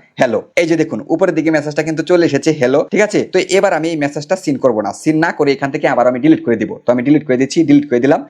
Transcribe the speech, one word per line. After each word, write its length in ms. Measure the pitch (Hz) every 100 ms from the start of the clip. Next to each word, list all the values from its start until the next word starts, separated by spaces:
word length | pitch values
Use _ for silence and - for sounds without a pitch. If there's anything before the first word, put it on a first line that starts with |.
| _ -
"হ্যালো।" 340 | 127 110 - -
এই 100 | 170
যে 100 | 165
দেখুন 300 | 151 110 -
উপরের 260 | 165 185 160
দিকে 160 | 151
মেসেজটা 320 | 156 147 151
কিন্তু 200 | 156 156
চলে 220 | 160 180 160
এসেছে, 260 | 139 151
"হ্যালো", 360 | 156 123 139 -
ঠিক 100 | -
আছে? 220 | 208 160
তো 160 | 113 185
এবার 340 | - 185 196
আমি 160 | 165 160
এই 60 | 160
মেসেজটা 400 | 156 156 143 190
সিন 220 | - 127
করবো 240 | 131 107
না, 120 | 101
সিন 240 | - - 156
না 140 | 165
করে 200 | 170 143
এখান 200 | 135 135
থেকে 160 | 151 151
আবার 200 | 123 123
আমি 120 | 127
ডিলিট 260 | 147 160 -
করে 100 | 113
দিব। 220 | 98 87 -
তো 60 |
আমি 120 | 123
ডিলিট 240 | 123 147 143
করে 100 | 127
দিচ্ছি, 260 | 131 170
ডিলিট 260 | 151 143 143
করে 100 | 123
দিলাম। 280 | 131 -